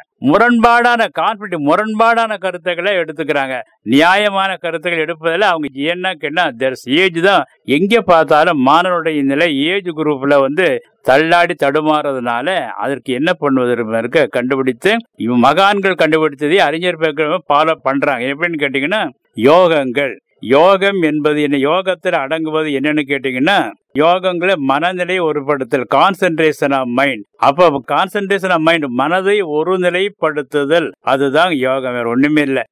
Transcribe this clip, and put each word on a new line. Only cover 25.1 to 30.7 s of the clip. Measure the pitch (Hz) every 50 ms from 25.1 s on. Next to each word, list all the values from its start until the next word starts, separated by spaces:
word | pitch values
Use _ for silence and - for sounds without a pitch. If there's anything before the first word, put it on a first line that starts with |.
| 185 185
ஒருபடுத்தல், | 170 156 151 147 135 139 147 135 131 113 147 135 123 - -
concentration | 135 165 190 190 - 190 180 160 151 160 156 143 - 156 139
of | 139 135 131 120 120 127
mind. | 139 139 123 104 101 _ _ -
அப்ப | 113 131 139 165 180 165 151 - - -
concentration | 143 156 190 185 - 208 202 190 202 190 175 185
of | 180 165
mind, | 156 160 170 165 147
மனதை | 131 120 123 143 151 175 190 185 196 208 208 190
ஒருநிலைப்படுத்துதல், | 156 147 151 160 175 185 185 180 175 175 180 196 202 196 - 165 156 147 151 139 - - 147 143 139